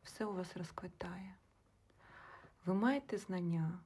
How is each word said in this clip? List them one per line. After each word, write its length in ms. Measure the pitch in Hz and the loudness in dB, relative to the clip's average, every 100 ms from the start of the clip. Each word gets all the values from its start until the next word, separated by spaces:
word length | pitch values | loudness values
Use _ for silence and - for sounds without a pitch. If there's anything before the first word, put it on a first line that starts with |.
все 220 | - - 214 | -14 -4 -2
у 80 | |
вас 240 | 190 175 185 | 0 -2 -4
розквітає. 760 | 170 - 185 - 175 180 190 190 _ _ _ _ _ - - - - - - - 180 | -4 -4 -8 -6 -6 -6 -10 -12 _ _ _ _ _ -20 -20 -18 -16 -18 -18 -4 2
Ви 80 | |
маєте 440 | 190 233 277 277 202 | 6 6 4 2 -4
знання 640 | - 185 175 170 160 180 | 0 0 2 4 2 0